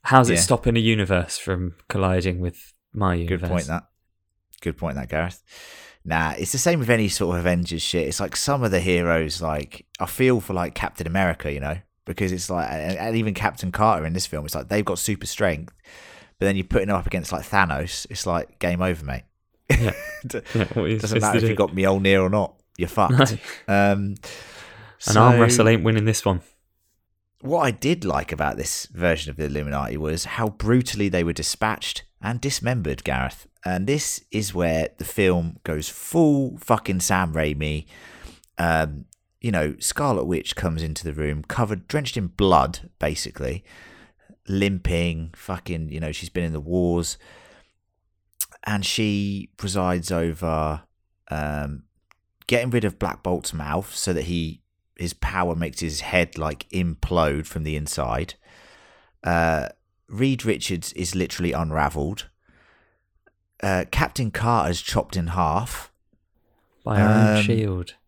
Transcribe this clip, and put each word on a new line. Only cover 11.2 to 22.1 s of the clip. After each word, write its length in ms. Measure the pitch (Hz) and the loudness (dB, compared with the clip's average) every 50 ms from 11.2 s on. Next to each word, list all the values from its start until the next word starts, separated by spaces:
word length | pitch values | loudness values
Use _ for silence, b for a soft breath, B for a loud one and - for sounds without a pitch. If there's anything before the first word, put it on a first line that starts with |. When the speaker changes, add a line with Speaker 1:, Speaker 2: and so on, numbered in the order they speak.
| 95 90 80 - - 76 | 2 2 0 -2 -6 -6
Speaker 2:
you 80 | 71 71 | -6 -4
know, 180 | 69 71 78 95 - _ _ _ _ | -4 -6 -6 -8 -10 _ _ _ _
because 260 | - 87 - 104 92 | -12 -4 -2 -2 -2
it's 200 | 92 90 90 - | -2 -4 -4 -4
like, 180 | 92 87 80 55 | -4 -4 -2 -4
and, 280 | 69 78 78 87 95 82 | -6 -6 -4 -4 -4 -4
and 160 | 90 117 113 | -4 -2 0
even 180 | 113 110 110 95 | 0 0 0 -2
Captain 380 | - - 101 - - - 90 | 0 -2 -2 -2 -2 -6 -4
Carter 340 | 87 - 107 113 104 80 78 | 0 2 4 4 4 2 0
in 80 | 80 85 | -2 -2
this 140 | 92 - | -4 -4
film, 180 | - - 76 73 | -4 -6 -8 -6
it's 80 | 76 - | -6 -6
like 140 | 76 65 - | -8 -4 -2
they've 160 | 101 107 101 | 0 0 0
got 140 | - 92 - | 0 -2 -2
super 260 | - - 104 95 - | -2 -4 -4 -4 -6
strength, 480 | - - - 110 92 80 73 85 90 _ _ B B B B B B B B B B B | -10 -2 0 0 0 0 -2 -6 -14 _ _ B B B B B B B B B B B
but 80 | _ 95 | _ 0
then 100 | 98 98 | 2 2
you're 80 | 98 90 | 0 0
putting 220 | - - 95 95 101 | 2 0 2 2 2
them 60 | 101 | 0
up 100 | 90 87 | 0 0
against, 240 | - - 92 82 - | -2 -4 -4 -4 -4
like, 120 | 92 80 - | -8 -8 -6
Thanos, 640 | - - 98 95 82 71 69 78 85 - - - - | 0 4 4 4 4 2 -2 -2 -4 -6 -10 -10 -10
it's 140 | 101 - - | -10 -6 -2
like, 320 | 92 85 85 - - _ _ | -2 -2 -2 -2 -6 _ _
game 220 | - 87 87 87 92 | -2 -2 0 0 0
over, 200 | 92 87 80 76 | 0 -2 -2 -4
mate. 200 | 69 64 62 - _ _ _ _ _ _ _ _ - | -8 -8 -8 -10 _ _ _ _ _ _ _ _ 2
Speaker 1:
Yeah. 240 | 131 117 117 104 - - 587 605 | 4 4 4 2 -2 -4 -12 -12
Speaker 2:
<laughs> 180 | - - - | -14 -12 -10
D-, 140 | 120 - 113 - - - | -8 -8 -8 -10 -4 -2
Speaker 1:
Yeah, 120 | 117 101 | -2 0
what 120 | - - | 0 0
are 100 | 120 90 | -2 0
you 120 | 82 110 110 | 0 0 0
Speaker 2:
doesn't 200 | 110 104 110 110 | -2 0 0 2
Speaker 1:
supposed 20 | |
Speaker 2:
matter 100 | 107 107 107 | 2 4 4
Speaker 1:
to 40 | |
Speaker 2:
if 40 | 117 113 | 4 4
Speaker 1:
do? 40 | 113 | 2
Speaker 2:
you 60 | 110 | 4
got 160 | 98 101 - | 2 2 0
Mjolnir 500 | 85 95 95 98 98 98 95 98 | 2 2 4 4 4 4 6 6